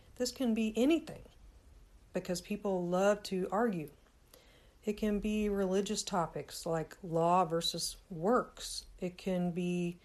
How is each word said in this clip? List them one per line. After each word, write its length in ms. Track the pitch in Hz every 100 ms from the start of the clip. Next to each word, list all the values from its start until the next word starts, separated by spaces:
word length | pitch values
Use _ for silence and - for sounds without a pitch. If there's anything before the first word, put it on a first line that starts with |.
| - -
This 140 | 247
can 220 | - 247
be 200 | 220 220 214
anything, 460 | 262 320 - - - - - - - - - - -
because 260 | 180 180 175
people 480 | - 202 202 185 175
love 340 | 180 196 208
to 260 | - 185 185
argue. 380 | 196 240 175 147 - _ _ _ - - - - _ -
It 120 | 208
can 220 | 214 208
be 300 | 214 214 208
religious 540 | 202 190 190 202 202
topics 640 | - 190 160 151 - - 170
like 300 | 165 156 -
law 400 | 180 165 170 180
versus 540 | 165 165 170 170 - - -
works. 760 | 165 180 254 - - - - - -
It 180 | 180 180
can 340 | 196 180 175
be, 460 | 170 180 175 175 175